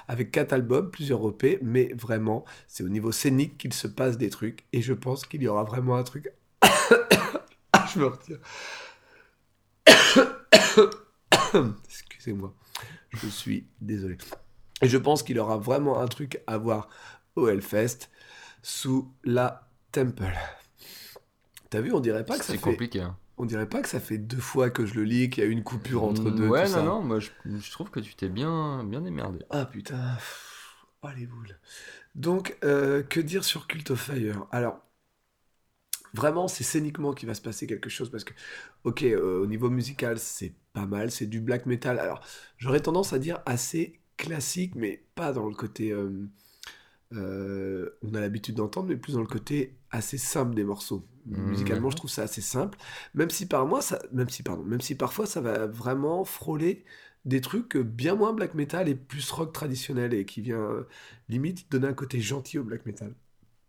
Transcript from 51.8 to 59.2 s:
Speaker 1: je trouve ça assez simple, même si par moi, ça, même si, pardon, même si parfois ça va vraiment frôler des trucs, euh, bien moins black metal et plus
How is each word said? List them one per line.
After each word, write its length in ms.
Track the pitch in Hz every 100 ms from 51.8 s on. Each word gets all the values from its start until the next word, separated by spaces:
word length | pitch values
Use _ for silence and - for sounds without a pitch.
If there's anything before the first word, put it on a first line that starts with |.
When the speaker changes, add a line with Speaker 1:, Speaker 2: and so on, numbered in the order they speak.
| 131
Speaker 1:
je 60 | 151
trouve 140 | 139
ça 140 | -
assez 180 | 104 -
simple, 360 | 98 123 196 - - - - 143
même 160 | 170
si 160 | - 185
par 180 | 143 147
moi, 160 | 247
ça, 180 | - - -
même 180 | 127 123
si, 140 | -
pardon, 200 | - 87
même 180 | 82 120
si 140 | - 131
parfois 300 | - - 208
ça 160 | 175
va 240 | 120 110 110
vraiment 580 | 113 127 131 147 175
frôler 640 | 190 - - 156 160 202 - - - _ 123
des 160 | 131
trucs, 340 | 127 208 240 139
euh, 80 |
bien 320 | 117 117 143 202
moins 180 | 214
black 200 | 220 180
metal 340 | 156 143 170 175
et 60 | 131
plus 340 | - 143